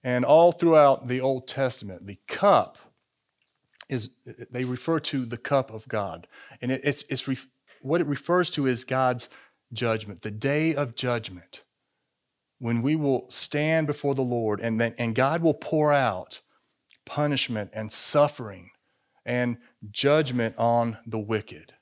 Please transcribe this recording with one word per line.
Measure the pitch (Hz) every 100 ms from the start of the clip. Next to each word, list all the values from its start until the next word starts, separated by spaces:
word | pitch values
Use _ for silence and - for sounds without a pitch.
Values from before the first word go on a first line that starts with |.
And | 131 123
all | 123 156 175
throughout | 170 170 156 143 135 120
the | 127
Old | 131 131 -
Testament, | - 135 - 104 90 98
the | 98 -
cup | - 202 147 92 - - _ _ _ _ _ _ _ _ _ -
is, | 131 110 _ - 110 113
they | 123
refer | 127 123 - 160
to | 156 139 120
the | 117
cup | - 139 127
of | 110 -
God. | 110 98 85 - - - -
And | 123
it, | 131
it's, | 143 135 -
it's | 135 -
ref-, | 131 - _ _ _
what | 135 170
it | 147
refers | 139 - 180 170
to | - 135
is | 120 -
God's | 131 127 123 - - - _ _
judgment, | 110 117 110 104 92
the | 107
day | 104 135 147 160 143
of | 135 117
judgment, | 127 120 107 90 - - _ _ _ _ _ _ _ _ _ _
when | 117 117
we | 131 156
will | 143 127 -
stand | - - 147 156 160 151
before | 143 143
the | 135
Lord | 127 120 110 104
and | 117 113
then, | 117 117
and | 117 113
God | 135 165
will | 165 151
pour | - 160 151
out | 143 127 92 - - _ _ _ _ _ _
punishment | - - 147 139 - 110 98
and | 110 107
suffering | - - 151 143 - 110 92 90 _ _ _ _ _ -
and | 123 120 117 _ _ 104
judgment | - 139 151 147 123 113 -
on | 117 117 117 110 117
the | 110
wicked. | 104 110 - 87 - _